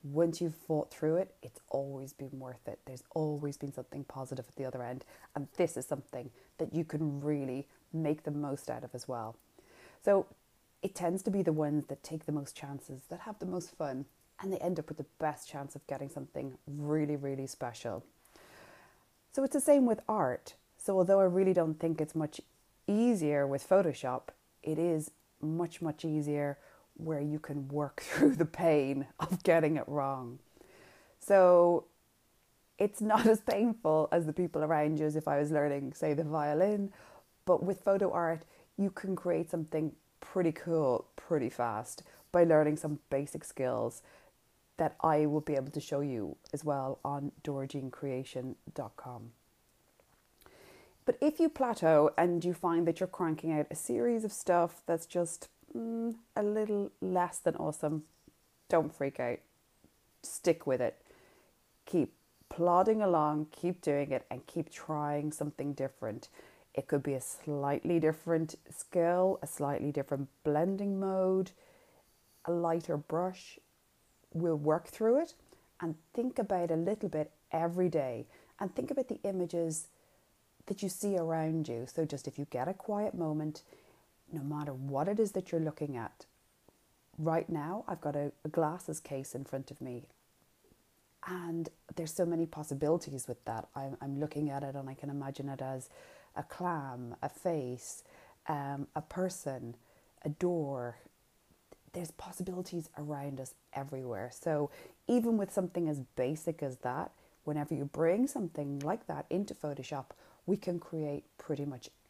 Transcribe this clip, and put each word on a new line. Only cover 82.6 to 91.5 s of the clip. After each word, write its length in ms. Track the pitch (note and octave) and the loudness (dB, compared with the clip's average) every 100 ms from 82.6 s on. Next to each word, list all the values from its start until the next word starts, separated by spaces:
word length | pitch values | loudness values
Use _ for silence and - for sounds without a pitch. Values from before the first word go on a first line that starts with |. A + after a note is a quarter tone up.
| C3+ | -4
a 80 | |
quiet 400 | G3 - G#3 G#3+ | -4 -4 -2 -2
moment, 480 | F3 D#3+ D3+ D#3 D3+ - - _ _ _ _ _ | -2 -2 0 -2 -6 -16 -20 _ _ _ _ _
no 100 | D#3+ | -8
matter 300 | C#3 D3+ D3 | -6 -4 -6
what 340 | C3 C#3 C#3 F#3 | -6 -4 0 0
it 140 | G#3 | 2
is 100 | G#3+ | 0
that 200 | F#3+ F3+ | 0 -2
you're 80 | E3 | -2
looking 360 | D#3 D3+ D3 B2 | -2 -4 -6 -4
at, 280 | A2+ _ - _ _ _ _ _ _ _ _ - | -8 _ -20 _ _ _ _ _ _ _ _ -4
right 320 | D#3 E3 - | 0 0 0
now 360 | E3 D3 G#3 - | -4 -4 -6 -8
I've 140 | E3 | -6
got 160 | D3+ C#3+ | -4 -2
a, 160 | C#3+ - | -4 -6
a 40 | D#3 | -4
glasses 500 | D#3+ D#3 F3 - D#3 | 0 0 -2 -8 -10
case 340 | - C3+ C#3 C3+ | -8 -8 -8 -10
in 80 | |
front 260 | C3+ C3+ C3+ | -8 -8 -10
of 100 | C#3 | -12
me, 280 | C3 A#2+ - _ _ _ _ _ _ _ _ _ _ _ | -10 -10 -14 _ _ _ _ _ _ _ _ _ _ _
and 440 | - F#3 E3+ | -8 -6 -4